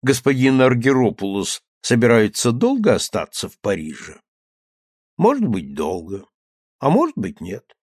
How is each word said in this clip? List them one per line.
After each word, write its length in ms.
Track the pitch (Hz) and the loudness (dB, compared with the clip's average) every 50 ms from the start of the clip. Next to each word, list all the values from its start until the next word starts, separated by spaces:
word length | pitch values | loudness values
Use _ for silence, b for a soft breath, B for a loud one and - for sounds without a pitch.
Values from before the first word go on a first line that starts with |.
Господин 600 | - 131 135 - - 143 139 131 127 135 131 131 | 0 0 -2 0 0 -2 0 2 2 2 4 4
Аргиропулос 1000 | 131 127 127 120 117 135 139 131 127 107 87 - 98 98 98 101 92 - - - _ _ _ _ | 4 4 4 2 2 2 2 4 2 0 0 -4 -8 -6 -4 -4 -4 -6 -8 -10 _ _ _ _
собирается 680 | - - 123 117 117 120 117 113 107 104 - - - 123 | -4 -2 0 2 4 4 4 4 4 2 0 -2 -2 -2
долго 440 | 117 123 - 247 277 262 208 190 113 | 0 2 0 0 0 2 2 2 2
остаться 540 | 85 - - - 98 78 - - - - 104 | 2 -2 -6 -6 -8 -8 -8 -10 -12 -12 -12
в 100 | - _ | -12 _
Париже? 640 | _ 104 98 87 78 78 71 - - - - - _ _ _ _ _ _ _ _ _ _ _ _ _ _ _ _ _ _ _ - | _ -4 -4 -4 -6 -12 -14 -16 -18 -20 -20 -20 _ _ _ _ _ _ _ _ _ _ _ _ _ _ _ _ _ _ _ 0
Может 300 | 160 226 285 277 220 139 | 2 2 2 2 0 -2
быть, 260 | 110 95 78 67 69 | -2 -4 -6 -8 -8
долго, 520 | 69 76 76 90 90 80 82 98 98 98 _ _ _ _ _ _ _ _ _ _ _ | -6 -6 -6 -6 -6 -8 -12 -14 -14 -14 _ _ _ _ _ _ _ _ _ _ _
а 100 | - 139 | 0 2
может 280 | 160 240 330 330 294 - | 2 2 2 0 -4 -6
быть, 240 | 98 92 - _ | -8 -8 -8 _
нет. 340 | - 90 98 117 _ _ _ _ | -12 -12 -12 -12 _ _ _ _